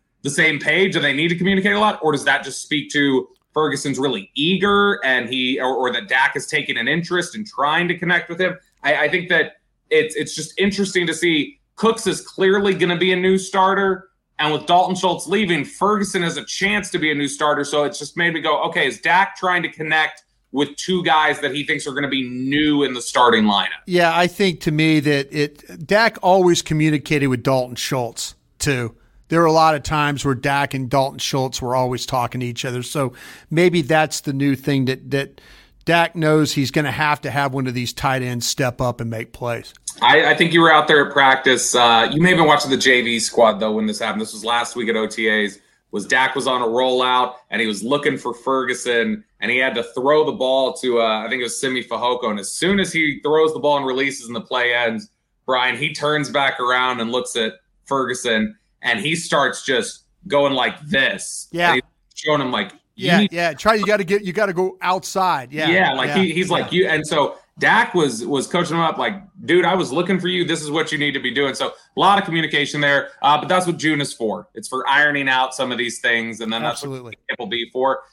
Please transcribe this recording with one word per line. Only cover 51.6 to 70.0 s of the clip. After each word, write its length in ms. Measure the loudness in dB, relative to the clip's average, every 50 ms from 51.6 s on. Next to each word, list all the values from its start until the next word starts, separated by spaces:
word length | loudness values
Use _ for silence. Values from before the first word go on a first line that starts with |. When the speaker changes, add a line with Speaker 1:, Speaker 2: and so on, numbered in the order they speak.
Speaker 1:
Simi 240 | -4 -4 -4 -4 -6
Fehoko. 440 | -6 -6 -2 0 -2 -2 -2 -2 -4
And 120 | -4 -4
as 100 | -6 -8
soon 280 | -6 -2 0 0 2 2
as 120 | 0 0
he 280 | 0 -2 -2 -2 -2 -4
throws 300 | -2 2 2 4 4 2 0
the 60 | 0
ball 160 | 0 0 0
and 100 | 0 0
releases 400 | -2 -2 -2 -2 -2 -4 -8 -10
and 80 | -10 -10
the 60 | -10
play 340 | -8 -4 -2 0 0 0 0
ends, 360 | 0 0 -2 -2 -4 -10 -14 _ _ _ _ _ _ -4
Brian, 300 | -2 0 0 0 -2 -2
he 180 | -4 -6 -6 -6
turns 340 | -4 -2 -2 0 0 -2 -2
back 300 | -2 0 0 0 -2 -2
around 400 | -2 0 0 0 0 0 -2 -2
and 140 | -4 -2
looks 240 | -2 -4 -4 -4 -4
at 160 | -4 -4 -4 -6 -10 _ _ _ _ _
Ferguson, 720 | -4 -2 -2 -2 -2 -4 -4 -2 0 0 0 0 -2 -6 _ _ _ _ -6
and 160 | -4 -2 -2 -2
he 160 | -2 -4 -4
starts 500 | -4 -4 -2 0 2 0 0 -2 -4 -4
just 420 | -2 -2 -2 -2 -4 -8 -16 _ _ _ _ -6
going 280 | -2 0 2 2 2 0
like 260 | 0 -2 -2 -4 -6 -8 -2
this. 580 | 0 0 0 0 -2 -4 -10 -12 -12 -14 -14 -10
Speaker 2:
Yeah. 220 | -4 0 2 2 2
Speaker 1:
And 0 |
he's 440 | 0 -2 _ _ _ _ _ -16 -8
showing 200 | -2 0 0 0
him, 100 | 0 -2
like, 220 | -2 -4 -4 -4 -8 -20 _ _ _
you 100 | -6 0
Speaker 2:
Yeah, 120 | 2 4 4
Speaker 1:
need 120 | 4 2
Speaker 2:
yeah. 200 | 0 -2 -2 -2
Try, 220 | -2 0 2 2 2
you 120 | 2 2
gotta 160 | 2 0 0
get, 220 | 0 0 -2 -2 -2
you 80 | -2
gotta 200 | -2 0 0 0
go 240 | 0 0 -2 -2 -4 -4
outside. 720 | -2 -2 -2 -2 -4 -4 -2 0 0 0 0 -2 -4 -8
Yeah. 160 | -6 -2 0 2
Speaker 1:
Yeah, 240 | 4 4 2 2
like, 160 | 0 -2 -2 0
Speaker 2:
Yeah. 100 | 0 0
Speaker 1:
he, 140 | 0 0
he's 180 | 0 -2 0 0
like, 220 | 0 -2 -2 0
Speaker 2:
Yeah. 60 | 0 2
Speaker 1:
"You," 80 | 2 2
and 180 | 0 -2 -2
so 300 | 0 0 0 0 0 -2 -10 _ _ _ 0
Dak 360 | 2 4 4 4 2 2 2
was, 320 | 0 0 0 -2 -4 -4
was 200 | -2 -2 -2 -2
coaching 300 | 0 -2 -2 -2 0 0
him 60 | 0
up 160 | 0 0 0 -2
like, 160 | -2 -4 -4 -6 -14 -20 _ -10 -2
"Dude, 200 | 2 2 4 4
I 100 | 4 2
was 180 | 0 0 -2
looking 260 | -2 -2